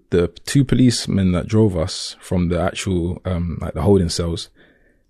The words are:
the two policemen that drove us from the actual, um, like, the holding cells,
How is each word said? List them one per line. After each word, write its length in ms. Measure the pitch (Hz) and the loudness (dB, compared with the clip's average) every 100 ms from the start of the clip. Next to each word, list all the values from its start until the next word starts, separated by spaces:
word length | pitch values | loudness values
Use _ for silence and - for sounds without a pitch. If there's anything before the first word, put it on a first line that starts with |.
| _ | _
the 180 | 87 85 | 0 0
two 360 | - - 143 | -4 0 2
policemen 680 | 131 127 127 - - 95 92 | 4 4 4 2 -2 0 2
that 140 | 87 - | 0 0
drove 280 | 107 110 90 | 2 2 0
us 400 | 78 - - - | -4 -6 -12 -14
from 280 | - 92 87 | -4 -2 0
the 120 | 87 | 0
actual, 600 | 90 - - 90 87 - | -2 -4 -4 -2 -2 -4
um, 340 | 92 87 85 78 | -4 -4 -4 -6
like, 140 | 82 | -6
the 80 | - | -2
holding 260 | 78 98 82 | 4 4 2
cells, 420 | - 85 85 - _ _ _ _ _ | -2 -4 -6 -10 _ _ _ _ _